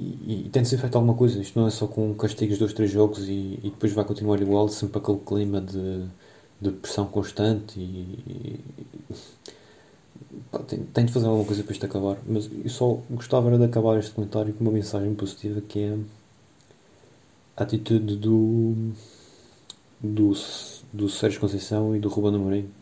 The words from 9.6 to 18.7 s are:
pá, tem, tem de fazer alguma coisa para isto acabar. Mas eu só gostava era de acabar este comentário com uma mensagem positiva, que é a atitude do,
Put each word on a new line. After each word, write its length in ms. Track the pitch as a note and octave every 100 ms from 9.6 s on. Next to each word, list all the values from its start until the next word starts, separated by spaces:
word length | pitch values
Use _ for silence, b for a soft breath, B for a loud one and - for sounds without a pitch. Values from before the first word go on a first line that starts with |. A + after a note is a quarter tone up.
| B B B B _ - - - -
pá, 100 | -
tem, 200 | - -
tem 260 | - A#2+ A#2
de 60 |
fazer 140 | B2 A2+
alguma 180 | A2
coisa 180 | G#2 G#2
para 120 | G2+
isto 120 | G2 -
acabar. 320 | G2 G2 G2 G2+
Mas 240 | G#2+ G#2+ -
eu 60 | -
só 300 | - B2 A#2 -
gostava 400 | A#2+ - B2+ A#2+
era 80 | A#2+
de 80 | A#2
acabar 340 | A#2+ A2 A2
este 120 | G#2+
comentário 420 | - G2+ G#2+ G#2+
com 100 | G#2+
uma 80 | A2+
mensagem 420 | G#2+ F#2+ G2+ G2+
positiva, 460 | G#2 F#2+ - G#2+ G#2
que 200 | G#2 G#2
é 180 | G#2 G#2+ G#2+ - _ _ _ _ _ b b b b b b b _ -
a 80 |
atitude 540 | A2 G#2+ - A2+ G#2+ G#2
do, 760 | A2 A2 A2 A#2 A2+